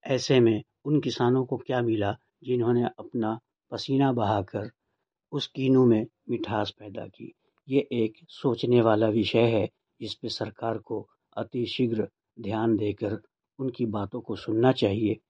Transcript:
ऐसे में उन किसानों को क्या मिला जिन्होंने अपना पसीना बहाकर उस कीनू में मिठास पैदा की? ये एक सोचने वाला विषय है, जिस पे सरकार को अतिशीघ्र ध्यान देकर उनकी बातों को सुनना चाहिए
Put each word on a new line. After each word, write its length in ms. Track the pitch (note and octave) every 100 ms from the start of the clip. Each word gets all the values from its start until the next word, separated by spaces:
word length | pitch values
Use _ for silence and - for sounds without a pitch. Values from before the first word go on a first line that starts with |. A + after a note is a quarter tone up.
ऐसे 360 | - C3 - C3+
में 220 | A#2 G#2+ - _
उन 160 | C#3+ D3+
किसानों 440 | C3 A#2 A#2+ C3
को 120 | B2+ A#2+
क्या 260 | - B2+
मिला 360 | A#2+ A2 G2+ - _ _
जिन्होंने 420 | B2 B2 A#2 A#2+
अपना 560 | A#2+ - G#2 B2 A2 A2+ _ _ _
पसीना 420 | A#2 - C3+ C#3
बहाकर 580 | A#2+ G#2 G#2 G2+ - G#2+ _ _ _ _ _ _
उस 140 | D3+ -
कीनू 400 | - C3 C3 B2+
में 200 | A2 A2 _ -
मिठास 400 | B2 - A2+ G2+
पैदा 360 | - G#2+ G2 G2
की? 280 | _ A#2+ _ _ _ -
ये 200 | C3+ -
एक 340 | A#2+ A2 - _
सोचने 520 | - C#3+ A#2+ A#2+ B2
वाला 280 | A2+ G#2+ A2
विषय 340 | G#2+ G2+ A2+
है, 260 | A#2 A2+ - _ _ _
जिस 140 | A2
पे 140 | - A#2
सरकार 500 | - G#2+ G#2+ A2+ A2
को 300 | - A2 G2 _ _ -
अतिशीघ्र 720 | A2 B2 A2+ - B2 A2+ G2+ _ _ -
ध्यान 360 | G2 A2 A2+ G#2+
देकर 420 | G#2+ G2 G#2 G#2+ _ _ _ _
उनकी 280 | C3 B2 A#2
बातों 340 | G#2 G2+ B2
को 160 | - G#2
सुनना 360 | - A2 B2
चाहिए 480 | C3 G#2+ G2+ A2 G#2+ _